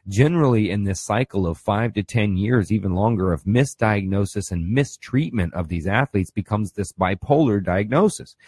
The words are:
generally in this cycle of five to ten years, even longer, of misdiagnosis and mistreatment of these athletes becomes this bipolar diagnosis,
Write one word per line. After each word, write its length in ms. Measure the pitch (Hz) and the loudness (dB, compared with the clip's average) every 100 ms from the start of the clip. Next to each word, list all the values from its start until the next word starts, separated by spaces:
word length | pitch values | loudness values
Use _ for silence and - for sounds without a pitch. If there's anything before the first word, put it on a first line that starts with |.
| 95 | -4
generally 600 | 98 147 170 139 113 104 | 2 4 4 4 4 2
in 140 | 104 | 0
this 160 | 98 90 | -2 -4
cycle 460 | - 107 135 98 90 | -2 -2 0 -2 -2
of 120 | 82 | -2
five 340 | - 104 117 | -2 0 0
to 80 | 104 | -2
ten 340 | 95 117 104 92 | -2 0 0 0
years, 360 | 104 123 90 | 2 2 2
even 220 | 107 95 | 0 0
longer, 380 | 90 110 107 92 | 0 2 2 0
of 120 | 80 | 0
misdiagnosis 1080 | 95 120 139 - 110 101 95 98 101 101 - | 0 2 0 0 0 0 0 -2 -2 -4 -6
and 200 | 87 85 | -4 -2
mistreatment 840 | 127 139 - - 127 165 113 85 | 0 -2 -6 -4 -2 -2 -2 -2
of 140 | 90 80 | -4 -4
these 180 | 85 85 | -4 -2
athletes 440 | 107 139 101 90 | 0 0 -2 -4
becomes 420 | - - 107 104 | -4 -4 -4 -4
this 200 | - 95 | -6 -8
bipolar 720 | - 92 95 - 147 139 101 | -2 -2 -2 0 2 2 0
diagnosis, 760 | 90 92 107 143 208 - - _ | 0 -2 0 2 2 0 -14 _